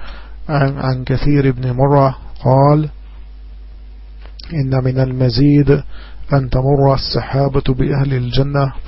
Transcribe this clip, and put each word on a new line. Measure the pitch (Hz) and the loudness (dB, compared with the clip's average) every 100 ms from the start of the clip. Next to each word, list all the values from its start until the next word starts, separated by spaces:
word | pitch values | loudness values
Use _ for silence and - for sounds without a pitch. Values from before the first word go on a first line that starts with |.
| - - - - - | -10 -12 -14 -12 -4
عن، | 147 139 139 | 0 0 -2
عن | 131 127 | -4 -4
كثير | 127 127 143 147 135 | -2 0 2 4 2
بن | 127 127 | 0 -2
مرة | 123 139 143 135 - - - | 0 4 4 2 0 -12 -4
قال: | 127 131 143 147 151 - - - - - - - - - - - - - - - - | 2 4 6 4 0 -8 -18 -18 -18 -18 -18 -18 -18 -18 -20 -20 -20 -18 -18 -16 -8
"إن | 160 131 131 | -4 0 0
من | 127 131 | 0 0
المزيد | 131 127 127 113 147 143 139 147 - - - - - | 0 2 0 4 4 6 6 2 0 -12 -14 -12 0
أن | 139 127 | 0 2
تمر | 127 131 143 139 | 0 2 4 4
السحابة | 131 - 120 113 135 139 139 - | 2 0 -4 -2 0 0 0 0
بأهل | 127 147 135 139 | 0 0 0 0
الجنة | 127 120 123 135 143 135 - | -2 0 0 2 0 0 -4